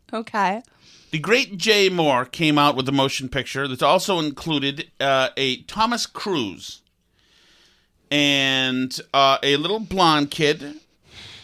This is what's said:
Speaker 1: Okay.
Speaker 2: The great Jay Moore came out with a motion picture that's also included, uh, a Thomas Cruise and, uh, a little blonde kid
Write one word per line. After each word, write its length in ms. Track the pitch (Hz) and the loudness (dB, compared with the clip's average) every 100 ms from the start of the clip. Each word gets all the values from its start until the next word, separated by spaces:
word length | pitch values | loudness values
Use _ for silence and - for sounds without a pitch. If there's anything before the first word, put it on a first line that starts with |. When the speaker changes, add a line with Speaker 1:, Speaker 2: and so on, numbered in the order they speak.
| - | -10
Speaker 1:
Okay. 500 | 226 226 214 185 214 - _ _ - _ | -10 -6 -2 -2 -2 -10 _ _ -20 _
Speaker 2:
The 80 | 160 | -6
great 380 | 151 240 233 190 | 0 0 0 -2
Jay 320 | 196 208 190 | 2 4 4
Moore 360 | 180 156 123 127 | 2 2 2 0
came 320 | - 156 147 | -2 2 4
out 180 | 143 127 | 4 2
with 100 | 127 | 0
a 40 | |
motion 380 | 139 135 - 131 | 2 0 -2 -6
picture 360 | 135 117 135 139 | -6 -6 -6 -6
that's 160 | 123 | 0
also 360 | 143 180 190 180 | 2 2 2 -2
included, 680 | 156 - 165 151 139 139 - - | -4 -6 -4 -4 -4 -6 -10 -4
uh, 300 | 139 135 131 - | 0 0 0 -2
a 240 | 135 123 | -4 -4
Thomas 420 | - 202 226 233 | -8 -2 -2 -2
Cruise 800 | - - 208 165 104 - - - _ _ _ _ _ _ _ _ _ _ _ _ - | -6 -8 -4 -4 -4 -8 -16 -20 _ _ _ _ _ _ _ _ _ _ _ _ -4
and, 880 | 147 143 139 135 131 131 127 131 - - | 0 2 2 2 0 0 -2 -4 -8 -2
uh, 240 | 139 135 135 | 2 4 4
a 140 | 139 143 | 2 0
little 240 | 165 220 | 0 -4
blonde 500 | 180 190 170 151 143 | -4 2 4 4 0
kid 440 | - 147 160 285 311 _ _ _ - - - | 0 0 0 -6 -16 _ _ _ -20 -20 -20